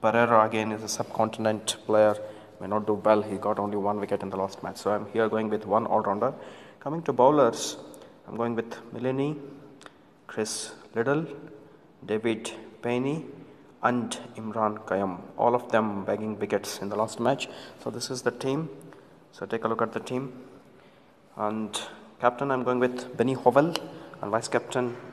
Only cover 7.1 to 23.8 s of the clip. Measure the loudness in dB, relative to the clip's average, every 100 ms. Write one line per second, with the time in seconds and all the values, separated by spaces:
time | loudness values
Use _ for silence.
7.1 | 6 6 8 6 4 -6 -8 -14 -18 -20
8.1 | -20 -14 -4 -2 -2 -4 -8 -12 -6 -2
9.1 | 0 -2 -4 -10 -16 -20 -20 -20 -20 -20
10.1 | -20 -14 -4 -4 -4 -8 -12 -8 -2 2
11.1 | 2 0 -8 -14 -18 -20 -20 -20 -20 -4
12.1 | 0 2 0 -4 -12 -16 -8 -2 0 0
13.1 | -4 -6 -14 -18 -20 -20 0 2 2 -2
14.1 | -6 -10 -10 -8 0 0 0 -2 0 0
15.1 | -4 -10 0 4 4 4 2 2 -2 -2
16.1 | -2 -2 -4 -2 -2 -2 -8 -6 -2 -2
17.1 | 0 0 0 -2 -12 -16 -10 -8 -8 -8
18.1 | -2 -2 -2 -2 -2 -2 -10 -18 -20 -20
19.1 | -20 -20 -12 -6 -2 -2 0 -2 -2 -6
20.1 | -6 -6 -12 -18 -20 -20 -20 -20 -20 -20
21.1 | _ _ -6 -4 -2 -4 -6 -10 -16 -20
22.1 | 2 2 2 0 0 2 2 2 0 -10
23.1 | 0 0 4 6 8 6 2